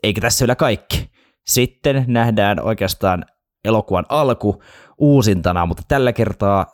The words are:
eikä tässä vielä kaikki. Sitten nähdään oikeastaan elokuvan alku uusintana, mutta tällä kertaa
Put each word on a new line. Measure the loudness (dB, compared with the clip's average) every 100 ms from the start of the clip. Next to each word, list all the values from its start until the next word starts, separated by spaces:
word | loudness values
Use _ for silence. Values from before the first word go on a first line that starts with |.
eikä | -2 -2
tässä | -2 0 0
vielä | 2
kaikki. | 0 -2 _ -8 -8 _ _ _ -4
Sitten | -2 -2 _ -2 0 0
nähdään | 0 2 2 2 0
oikeastaan | -2 -4 -4 -2 -2 -2 -6 _ _ _
elokuvan | -2 -2 0 -4 -2
alku | -2 0 0 -2 -4 -10 -20 -20 _
uusintana, | 4 4 4 2 0 -2 -2
mutta | -4 -4
tällä | 0 0
kertaa | 0 -4 0 0 0 -2